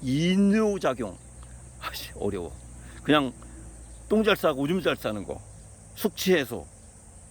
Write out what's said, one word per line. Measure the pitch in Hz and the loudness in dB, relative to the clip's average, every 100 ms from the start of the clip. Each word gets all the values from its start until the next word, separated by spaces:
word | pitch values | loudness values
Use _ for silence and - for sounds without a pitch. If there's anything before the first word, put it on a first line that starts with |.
이뇨작용, | 131 139 170 190 202 214 214 196 147 123 104 87 - - - - - - | -2 2 4 6 6 6 4 2 0 0 -4 -8 -18 -18 -18 -18 -18 -12
아씨, | - - - | -10 -10 -10
어려워. | - 101 98 80 - - - - - | -4 -2 -2 -6 -10 -16 -16 -16 -4
그냥 | - 151 131 - - - - - - - - | 4 4 4 -6 -16 -16 -18 -18 -18 -10 0
똥 | 214 | 2
잘 | 214 190 | 4 4
싸고 | 165 135 | 2 2
오줌 | 143 185 | 2 2
잘 | 131 131 | 0 0
싸는 | 113 104 | -2 -4
거, | 90 - - - - - - - | -6 -10 -12 -18 -18 -20 -18 -4
숙취 | 208 - 185 | -4 0 2
해소, | 175 - 104 73 - - - - - - | 4 2 -6 -10 -18 -20 -20 -20 -20 -14